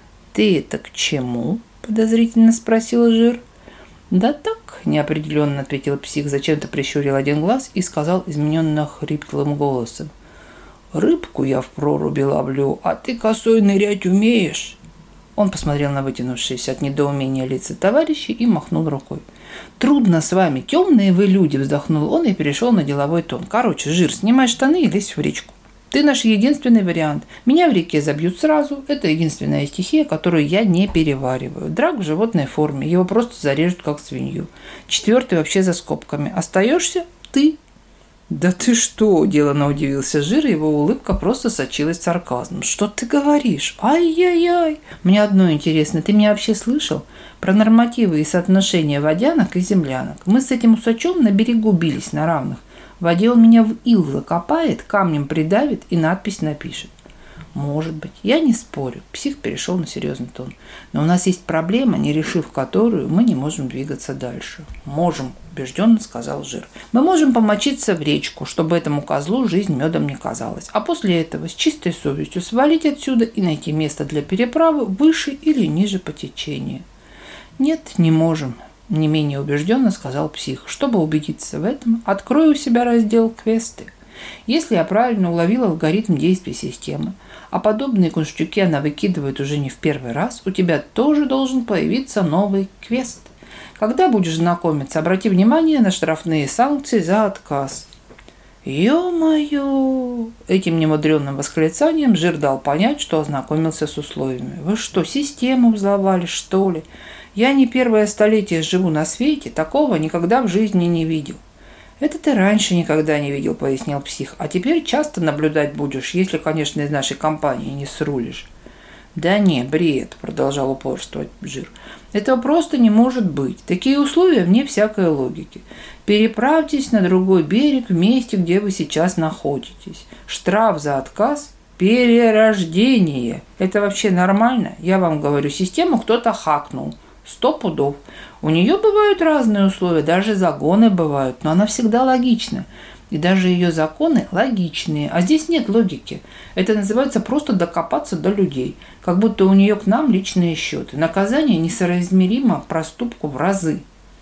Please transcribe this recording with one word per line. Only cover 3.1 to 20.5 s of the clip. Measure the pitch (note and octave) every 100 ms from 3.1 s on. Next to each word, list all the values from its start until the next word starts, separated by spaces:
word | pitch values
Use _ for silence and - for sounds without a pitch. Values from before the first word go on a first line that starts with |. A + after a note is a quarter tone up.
Жир. | A3+ A#3 A#3+ - - - - - - -
«Да | F#3 A3
так», | D4 A4 A4 - -
неопределенно | D#3+ D3+ D3 D#3 D3+ D3+ D3 C#3
ответил | C3+ C#3 C#3 C#3
псих, | - - D3
зачем-то | C#3 C#3 D3+ -
прищурил | D3 C3+ D3+ C#3+
один | C3+ C#3 D3
глаз | E3 C4 -
и | -
сказал | F3 - D3+ F#3 -
измененно | D3 D3+ D#3+ D#3+ D3+ D3
хриплым | - D3 D3+ - C#3+ C#3+
голосом: | D3 C#3+ C3 A2+ - D3+ - - - - - - - -
«Рыбку | D#3+ G3+ E4+ - -
я | C3+ C3+
в | C3
проруби | - D3 D3 D#3 C#3
ловлю, | C#3 D3 C#3 C3+ C#3 -
а | E3
ты | E3 - A#3
косой | A3 A3 A#3 A3+
нырять | G3+ G3 G#3 G3+ F#3+
умеешь?» | F#3+ A3 A#3 F3 - - - - - - - - -
Он | G3+
посмотрел | - - C#3+ C#3+
на | C#3
вытянувшиеся | C3+ - B2+ B2 - B2+ -
от | C3
недоумения | C#3+ C#3 C#3+ C#3+ C3+ C3+ C3
лица | C#3 - -
товарищей | F#3 B3+ D#4+ D4+ -
и | A3+ A#3+
махнул | F3 - D#3+ D#3+
рукой. | C#3 - - - - - - - -
«Трудно | C4 C#4+ G#3+ E3
с | D#3
вами, | F#3 F3+